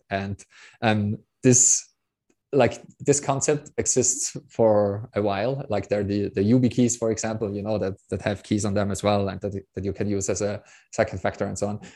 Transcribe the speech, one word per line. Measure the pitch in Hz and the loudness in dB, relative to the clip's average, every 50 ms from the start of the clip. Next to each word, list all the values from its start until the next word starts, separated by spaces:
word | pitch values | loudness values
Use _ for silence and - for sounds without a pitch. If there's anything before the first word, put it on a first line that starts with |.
| _ - | _ -6
And, | 98 98 98 98 101 - - _ _ - - - - - 120 | -6 -4 -4 -6 -8 -10 -12 _ _ -20 -20 -20 -8 -2 0
um, | 113 107 107 101 104 110 - - _ _ _ - | 2 2 2 2 -2 -2 -4 -8 _ _ _ 4
this, | 131 123 - - - - - - _ _ _ _ _ _ _ _ _ _ _ _ _ - | 6 6 6 6 4 2 0 -2 _ _ _ _ _ _ _ _ _ _ _ _ _ 2
like, | 143 120 117 - - - - - - | 4 4 4 2 -2 -16 -20 -20 -6
this | - - 139 - | 0 0 0 0
concept | - - 135 139 - - 151 147 - - - | 0 -2 -2 -2 0 0 0 -2 -2 -8 -6
exists | - - - - 131 120 - - - - - - 139 - - | -4 -2 0 0 0 2 0 0 -2 -6 -8 -8 -10 -14 -8
for | _ - 117 110 107 104 104 101 101 104 110 - - | _ 2 4 4 6 4 2 0 -2 -4 -8 -6 -4
a | 107 104 | -2 0
while. | 104 98 98 107 123 139 139 143 - | 0 0 0 -2 -2 -2 -4 -4 -4
Like, | 104 101 101 - | -4 -4 -2 -2
there | 101 104 | -2 -2
are | 101 | 0
the, | 95 101 104 101 98 | 0 0 0 -2 -2
the | - 98 | 0 0
YubiKeys, | 98 107 120 131 127 117 - - 123 117 - - | 2 4 4 4 4 2 2 2 2 2 2 0
for | 117 113 | -2 -2
example, | 110 - - 110 110 107 113 98 101 | -2 -2 -4 -4 -4 -4 -4 -4 -4
you | 101 98 | -4 -4
know, | 107 110 101 | -2 -2 -2
that, | 95 95 98 - _ - | -2 -2 -4 -6 _ -8
that | 113 98 - | -6 -4 -2
have | 107 101 - - | -2 -4 -4 -4
keys | - 110 104 104 | -2 -2 -2 0
on | 104 98 | 0 0
them | 104 101 98 | 0 -2 -2
as | 98 - - | -2 0 2
well, | 101 104 101 101 98 | 2 2 2 0 -2
and | 92 95 - | -4 -6 -6
that, | 101 95 95 - _ - | -6 -8 -8 -10 _ -10
that | 107 95 | -8 -6
you | 101 92 | -6 -4
can | - 107 101 | -4 -2 -2
use | 101 98 95 - | -2 -2 -2 -2
as | 101 92 104 | -2 -2 -2
a | 101 - 101 - _ - - _ _ - | -4 -4 -6 -12 _ -20 -20 _ _ 0
second | - 110 - - 92 | 0 0 0 -2 -4
factor | - 101 95 - 104 | -4 -4 -2 -2 -4
and | 98 98 - | -6 -4 -4
so | 101 101 | -4 -4
on. | 104 104 - - - | -6 -6 -12 -16 -20